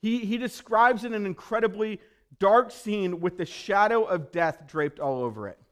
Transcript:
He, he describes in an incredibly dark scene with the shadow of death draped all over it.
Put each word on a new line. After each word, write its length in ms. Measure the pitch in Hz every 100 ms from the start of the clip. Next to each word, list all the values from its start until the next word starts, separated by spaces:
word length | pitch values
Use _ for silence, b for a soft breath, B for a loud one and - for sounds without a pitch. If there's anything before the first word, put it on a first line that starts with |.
He, 160 | 214 240
he 180 | 214 233
describes 680 | 247 - - 214 240 240
in 100 | 233
an 120 | 220 202
incredibly 760 | 165 - 220 220 196 220 202 b b b -
dark 320 | 196 226 240
scene 500 | - 214 208 190 175
with 180 | 175 180
the 80 | 165
shadow 580 | - - 196 214 233
of 260 | 220 180 139
death 340 | 170 165 - 147
draped 320 | 156 147 147
all 220 | 143 131
over 260 | 123 107 101
it. 100 | - _